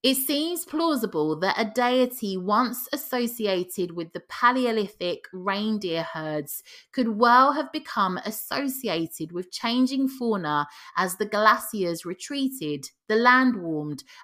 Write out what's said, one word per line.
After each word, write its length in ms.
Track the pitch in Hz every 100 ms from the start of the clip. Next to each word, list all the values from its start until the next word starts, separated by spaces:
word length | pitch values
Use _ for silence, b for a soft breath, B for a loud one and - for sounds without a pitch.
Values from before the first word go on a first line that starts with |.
It 120 | 262
seems 500 | 269 - 285 330 349
plausible 720 | - 311 330 277 208 160 151 156
that 180 | 190 -
a 120 | 220
deity 680 | 220 240 254 254 254 208 185
once 500 | 185 208 247 247 -
associated 1040 | 277 - 247 240 233 208 190 180 - 175
with 200 | 170 165
the 80 | 170 _
Paleolithic 960 | - 240 254 247 220 196 - 180 165 -
reindeer 760 | 185 185 196 214 214 190 165
herds 580 | 160 160 156 151 147 - B B B
could 180 | - 226 208
well 340 | 240 247 269
have 180 | 285 269
become 460 | 311 - 233 190 180
associated 1040 | 208 214 - 269 277 262 214 165 165 - 160
with 200 | 175 185
changing 560 | - 233 247 254 269 262
fauna 580 | 269 240 202 156 147 143 B B -
as 200 | 185 180
the 100 | 208
glaciers 800 | 208 214 240 - 214 175 165 170
retreated, 800 | 185 - 285 269 269 151 147 - _ -
the 80 | 220
land 440 | 247 254 262 202
warmed, 420 | 165 151 151 143 B B